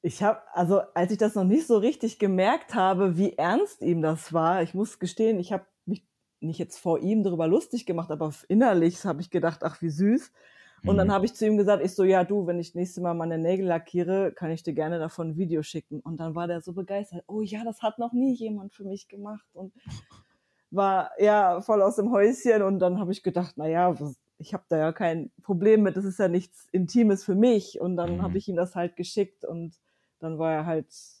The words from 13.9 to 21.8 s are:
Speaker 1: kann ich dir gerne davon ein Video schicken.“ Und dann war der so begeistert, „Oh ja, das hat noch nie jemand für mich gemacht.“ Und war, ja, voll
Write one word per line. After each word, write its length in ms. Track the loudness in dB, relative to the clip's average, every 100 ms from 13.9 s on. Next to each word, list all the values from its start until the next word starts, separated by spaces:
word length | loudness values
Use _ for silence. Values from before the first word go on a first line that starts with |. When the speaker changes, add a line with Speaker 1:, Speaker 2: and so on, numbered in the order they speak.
| -4 0 0 -2
Speaker 1:
kann 180 | -4 -6
ich 120 | -6
dir 100 | -4
gerne 260 | -4 -4 -4
davon 300 | -6 -6 -8
ein 60 | -4
Video 260 | -2 -4
schicken.“ 360 | -4 -10 _ -14
Und 160 | -10 -10
dann 160 | -8
war 120 | -6 -6
der 140 | -6
so 120 | -8
begeistert, 500 | -10 -6 -8 -8 -14 -10
„Oh 140 | -8
ja, 220 | -6 -8
das 180 | -10 -6
hat 160 | -6 -4
noch 140 | -4
nie 200 | 0 0
jemand 380 | -2 -4 -8 -10
für 100 | _
mich 220 | -12 -12 -14
gemacht.“ 400 | -16 -14 -14 _
Und 200 | -18 -18 _ -18 -18 _ -20 _ _ _ _ _
war, 400 | 0 2 2 -2 2
ja, 400 | 4 6 4 2
voll 200 | 2 4